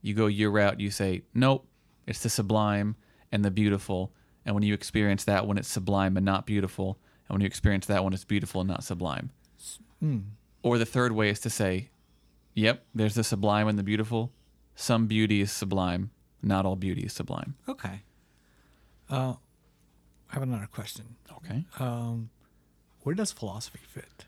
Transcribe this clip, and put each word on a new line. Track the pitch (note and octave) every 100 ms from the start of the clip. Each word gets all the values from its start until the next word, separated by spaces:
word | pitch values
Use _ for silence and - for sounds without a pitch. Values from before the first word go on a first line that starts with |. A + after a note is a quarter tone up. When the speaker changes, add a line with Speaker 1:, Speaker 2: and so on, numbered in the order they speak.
Speaker 1:
you | -
go | G#2 G#2+
your | G#2 G#2+
route, | G#2 G2+ -
you | G2+
say, | - G2 F2+ -
"Nope, | A#2 C3 C3+ - _ _ _ -
it's | G2
the | A#2
sublime | - G2+ G#2+ G#2+ G#2 G#2 A2 _ _ _
and | G#2+
the | G2+
beautiful." | F#2+ G#2 G2 - F#2 F#2+ _ _ _ -
And |
when | G#2
you | G#2
experience | G#2 - A#2 G#2 G2
that | - G2+ G#2+
one, | G2+
it's | -
sublime | - F#2 G2 F#2+ F#2+
and |
not | G2 F#2+ -
beautiful. | G#2 F#2+ - F#2+ F#2+ _ _ _
And | G2
when |
you | G2
experience | - G#2+ G2 -
that | G2+
one, | F#2+
it's | F#2+
beautiful | - G#2 G2+ F#2+
and | F#2
not | F2+
sublime. | - F2+ F2 C2 B2+ - _ _
Speaker 2:
S-, | - - - _
mm. | D#3 B2 G2+ G#2+ _ _
Speaker 1:
Or | A#2+ A#2+
the | A2+
third | B2+ B2
way | A2 G#2+
is | G#2
to | A2+
say, | - G2 F#2 B2+ _ _ _ _ _ _
"Yep, | - G#2+ C3 _
there's | A2+ G#2+
the | G#2+
sublime | A2 G#2 G#2 G#2 G#2+
and | G#2
the |
beautiful. | G2 G#2+ A2 A#2 A#2 _ _ _ _
Some | - - A2+ A2
beauty | G#2+ G#2+ G#2
is | G2
sublime. | - G2 F#2+ F#2 F2 G2 _ _ _
Not | G#2 G2 F#2+
all |
beauty | F#2+ F#2+ F2+
is | G2+
sublime." | - - G1+ G1+ C#3 -
Speaker 2:
Okay. | C4+ - F#2+ - _ _ _ _ _ _ _ _ _ _
Uh, | C3+ C3 - _ _ _ _ _ _ _ _ _
I |
have | -
another | C3 A#2 G2+
question. | - G#2 - A2 A#2+ _ -
Speaker 1:
Okay. | E3 G#2+ F3 -
Speaker 2:
Um, | B2+ A#2+ A#2 A#2 A2 _ _ _ _ _ _ _
where | -
does | F3+ G#3+
philosophy | - G#2+ G2 - - -
fit? | - - _